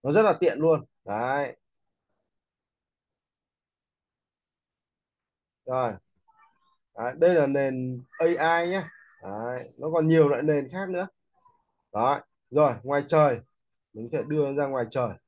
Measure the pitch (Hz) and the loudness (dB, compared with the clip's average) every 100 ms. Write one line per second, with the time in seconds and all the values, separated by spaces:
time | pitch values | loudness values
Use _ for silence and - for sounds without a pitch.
0 | 135 165 220 240 165 - 160 156 - _ | 2 4 4 2 0 2 2 2 -2 _
1 | - 104 123 139 135 - _ _ _ _ | -8 -6 -2 -2 -4 -8 _ _ _ _
2 | _ _ _ _ _ _ _ _ _ _ | _ _ _ _ _ _ _ _ _ _
3 | _ _ _ _ _ _ _ _ _ _ | _ _ _ _ _ _ _ _ _ _
4 | _ _ _ _ _ _ _ _ _ _ | _ _ _ _ _ _ _ _ _ _
5 | _ _ _ _ _ _ - 127 123 98 | _ _ _ _ _ _ -6 -2 -2 -6
6 | _ _ _ _ _ _ _ _ _ 113 | _ _ _ _ _ _ _ _ _ -10
7 | 120 139 170 175 139 139 135 131 127 127 | -8 2 2 4 2 0 -2 -4 -8 -10
8 | 127 - 165 170 160 170 175 190 165 - | -14 0 0 2 2 0 0 -4 -8 -16
9 | _ _ 98 101 117 127 120 - 156 165 | _ _ -14 -10 -8 -10 -12 -12 -4 0
10 | 160 160 147 131 151 147 135 180 190 180 | 4 6 6 4 2 0 -2 -10 -6 -6
11 | 190 _ _ _ _ _ _ _ _ 104 | -8 _ _ _ _ _ _ _ _ -2
12 | 120 143 - _ _ 139 151 113 127 143 | 0 0 -6 _ _ 2 2 2 -4 -4
13 | 143 156 147 120 - _ _ _ _ 107 | 2 4 4 2 -8 _ _ _ _ -16
14 | 117 120 127 151 139 139 143 131 117 139 | -8 -8 -4 -2 0 -2 -2 -4 -4 -2
15 | 117 92 | -4 -6